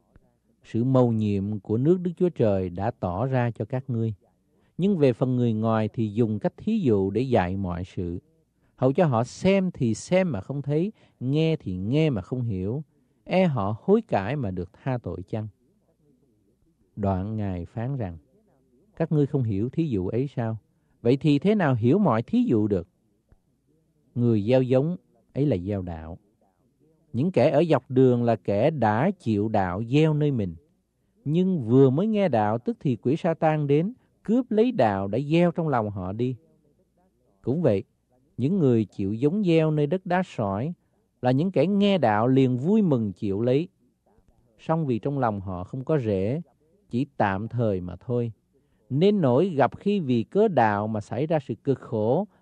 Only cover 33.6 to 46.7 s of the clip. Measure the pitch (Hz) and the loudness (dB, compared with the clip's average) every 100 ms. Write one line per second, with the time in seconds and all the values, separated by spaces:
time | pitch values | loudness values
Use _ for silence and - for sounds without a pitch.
33.6 | 143 147 190 254 _ _ - 240 240 214 | 2 0 0 -6 _ _ -2 -2 0 0
34.6 | 247 214 113 98 98 113 143 165 175 165 | 2 2 2 0 -2 -4 0 2 2 0
35.6 | 160 127 104 98 90 110 123 120 _ _ | -2 -2 -2 -6 -6 -4 -4 -6 _ _
36.6 | _ _ _ _ _ _ _ _ - 147 | _ _ _ _ _ _ _ _ -4 0
37.6 | 151 98 - _ _ _ _ - 135 202 | 2 0 -4 _ _ _ _ -4 -2 2
38.6 | 139 117 104 - 98 113 147 208 185 160 | 4 2 0 -4 -6 -2 0 0 2 2
39.6 | 156 151 143 185 175 180 180 - 101 98 | 2 0 0 -2 -2 -2 -2 -4 -4 -2
40.6 | 151 175 _ _ _ _ 123 131 190 185 | -4 -8 _ _ _ _ 0 0 0 0
41.6 | 170 202 202 190 120 104 120 131 127 123 | 2 2 2 2 2 2 4 4 2 2
42.6 | 151 220 190 127 107 90 104 98 120 139 | 0 2 2 0 -2 -4 -6 -2 0 0
43.6 | - _ _ _ _ _ _ _ _ _ | -2 _ _ _ _ _ _ _ _ _
44.6 | - 165 147 110 139 143 120 101 95 90 | -4 -2 -2 -2 -2 -2 -2 -2 -6 -8
45.6 | 90 131 127 156 113 95 98 151 - _ | -8 -8 -2 -2 0 0 -2 -4 -8 _
46.6 | _ | _